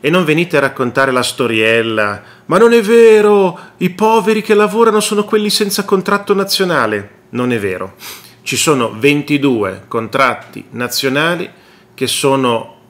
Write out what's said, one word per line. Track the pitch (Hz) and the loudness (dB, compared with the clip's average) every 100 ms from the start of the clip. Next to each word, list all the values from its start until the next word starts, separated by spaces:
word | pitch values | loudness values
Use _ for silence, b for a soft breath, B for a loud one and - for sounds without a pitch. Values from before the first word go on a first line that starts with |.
E | 147 | 0
non | 180 | 0
venite | 156 156 175 147 | 0 0 0 0
a | |
raccontare | 139 - 123 120 135 | 0 -2 -4 0 0
la | 127 | 0
storiella, | 120 - 120 113 110 117 113 110 104 101 B B - | -4 -4 -2 0 2 2 0 -2 -2 -4 B B -2
"Ma | 175 | 2
non | 233 | 4
è | 233 | 4
vero, | 202 233 226 220 208 208 185 170 B B | 4 6 6 6 4 4 2 -2 B B
i | 180 | -4
poveri | 180 214 226 196 220 | 0 0 2 2 -2
che | 202 | 2
lavorano | 208 208 208 226 214 | 2 2 2 2 2
sono | 208 208 | 0 -2
quelli | 208 214 208 | 0 0 0
senza | - 208 190 | -2 -2 -4
contratto | 196 190 180 202 202 | -2 -2 0 -4 0
nazionale." | 196 196 - 185 156 110 104 101 - _ | -2 -2 -2 0 0 0 -4 -8 -20 _
Non | 120 123 | -4 -2
è | 120 | -2
vero. | 101 90 95 - B B B B | -4 -6 -10 -14 B B B B
Ci | - 123 | -8 -4
sono | - 139 113 110 | 0 0 0 0
ventidue | 135 147 143 147 139 117 98 95 - | 0 0 0 0 0 0 -2 -6 -8
contratti | 117 110 - 131 113 - - - | -8 -4 0 0 -2 -10 -20 -16
nazionali | 117 123 - 135 135 160 175 175 b b b b | -10 -6 -4 -2 0 -2 -4 -8 b b b b
che | - 127 | -8 -6
sono | - 139 135 127 113 - - | -2 0 0 0 -2 -6 -20